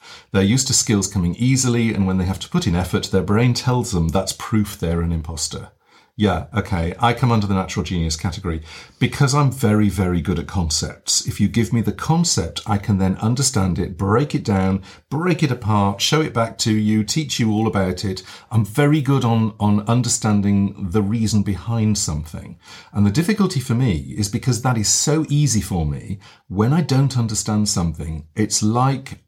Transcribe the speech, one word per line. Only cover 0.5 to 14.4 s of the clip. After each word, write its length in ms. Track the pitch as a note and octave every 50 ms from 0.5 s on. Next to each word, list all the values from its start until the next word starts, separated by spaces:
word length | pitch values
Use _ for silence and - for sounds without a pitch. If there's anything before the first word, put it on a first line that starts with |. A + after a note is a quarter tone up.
| A#2
used 120 | B2+ - -
to 60 | B2+
skills 340 | - - - A2+ G2+ F#2+ -
coming 280 | - G2 F2 F2 F2
easily, 580 | - A#2 B2+ C3+ B2+ B2+ B2+ A#2+ A#2+ A#2 A2+ G#2+
and 140 | G2 G2 F#2+
when 100 | F#2 F#2
they 80 | F#2+
have 140 | F#2 F#2+ -
to 100 | - -
put 160 | - F3 -
in 100 | G2+ E2
effort, 360 | F2 F#2 - - G2 - -
their 100 | - F#2+
brain 320 | F2+ F#2+ G2+ A2 B2 B2+ A#2+
tells 380 | - - C3 B2 B2 A#2 G#2+
them 180 | F#2+ E2+ E2 D#2+
that's 240 | D2+ - - - -
proof 420 | - - - A2+ G#2+ G#2 G#2 - -
they're 220 | - E2+ E2+ E2+
an 100 | E2+ E2+
imposter." 580 | E2+ E2 D2+ D#2+ E2 D#2 - - - D#2+ - - - _ _ _ _ _ _ _ _ -
Yeah, 260 | G#2 G2+ F2+ E2 - - -
okay. 400 | G2+ F#2 - G2+ F2 E2 E2+ F2+ -
I 140 | A#2+ A#2+ A#2+
come 180 | - C3 A#2+
under 160 | A#2 A2 G2+ G2
the 60 | G2+
natural 320 | F#2+ F#2 - - - E2
genius 320 | - F#2+ F2 E2 D#2+ D2+ -
category 440 | - F#2+ D#2+ - - F2 D#2+ D#2 D#2 - - - - - _ -
because 340 | B2+ A2+ - - C#3+ C3 C3
I'm 160 | D3 C#3+ C3 -
very, 340 | - - G#2+ G#2+ G#2+ G#2+ G2+
very 320 | - G2+ F#2+ F2+ F2+ F2
good 180 | D2+ - F2 -
at 100 | D2 -
concepts. 800 | - F#2+ E2+ D#2 - - - - - - _ - - - -
If 140 | B2+ - -
you 80 | A2 F#2+
give 240 | - A#2 A2+ -
me 80 | A#2+ A#2
the 140 | G#2+ G#2+ G2
concept, 680 | - - - D#3+ E3+ E3+ E3 - - F2+ F2 - - - G#2+
I 100 | G#2 G2+
can 200 | - - G#2 F#2
then 180 | F#2+ F#2 F#2 -
understand 580 | G#2+ A2 B2 B2+ C#3 - - - F#2+ F#2 E2+ -
it, 180 | F2 - E2+ E2+
break 380 | G2+ G2 G#2+ A#2+ D3 D3 -
it 80 | D3